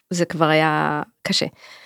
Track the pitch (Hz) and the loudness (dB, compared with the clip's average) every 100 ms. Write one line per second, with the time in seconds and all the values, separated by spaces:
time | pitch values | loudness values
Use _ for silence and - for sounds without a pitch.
0 | _ 175 170 160 156 156 156 151 151 147 | _ -4 -2 0 2 4 2 0 -2 -4
1 | - _ - 190 - - - - | -8 _ -4 -4 -4 -8 -20 -20